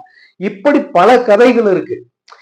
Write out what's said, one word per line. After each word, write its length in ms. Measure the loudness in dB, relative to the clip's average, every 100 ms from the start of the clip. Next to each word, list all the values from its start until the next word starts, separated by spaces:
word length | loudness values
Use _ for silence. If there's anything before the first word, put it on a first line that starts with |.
| -16 _ _ -12
இப்படி 440 | -10 -6 -2 -2
பல 400 | -2 0 2 2
கதைகள் 500 | 2 2 2 2 0
இருக்கு. 320 | -2 -4 -12 -16 _ _ _